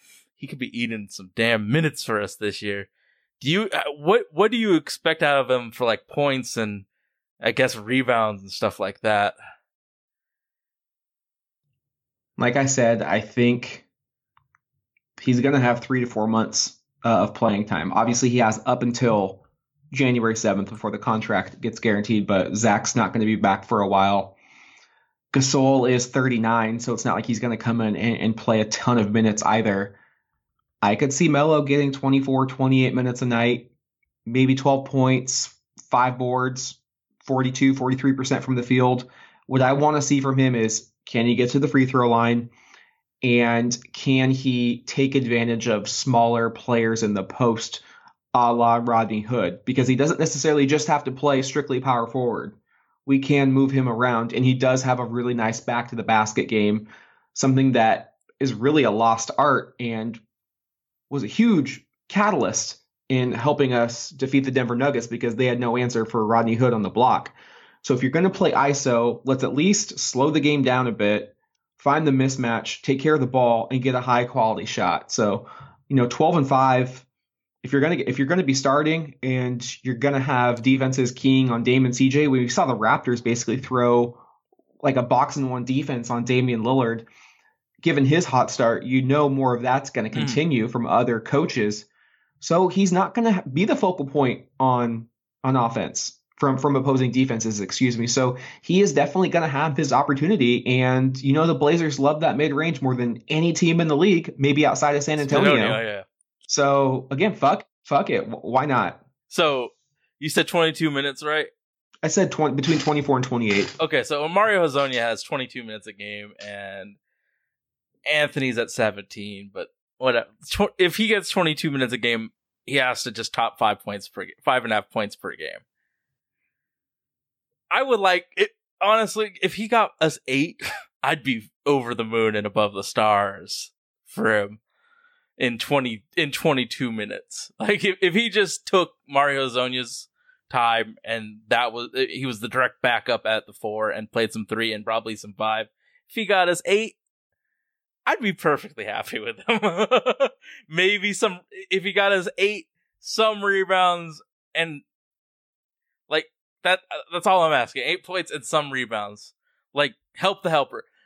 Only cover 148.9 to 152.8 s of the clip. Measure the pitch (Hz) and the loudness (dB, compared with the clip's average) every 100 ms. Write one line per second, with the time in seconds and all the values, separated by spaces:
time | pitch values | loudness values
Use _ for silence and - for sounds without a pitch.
148.9 | 107 - 117 110 113 - 226 202 170 220 | -8 -8 -8 -8 -10 -4 -2 0 -2 0
149.9 | 247 - - 277 - - - _ 160 185 | 2 2 0 -2 -4 -20 -20 _ 0 2
150.9 | 208 202 190 220 180 _ 190 196 185 185 | 2 -2 -2 -2 -2 _ -20 -4 -4 -2
151.9 | 190 202 196 180 - 202 208 - _ | 0 2 2 -2 -2 -2 -2 -12 _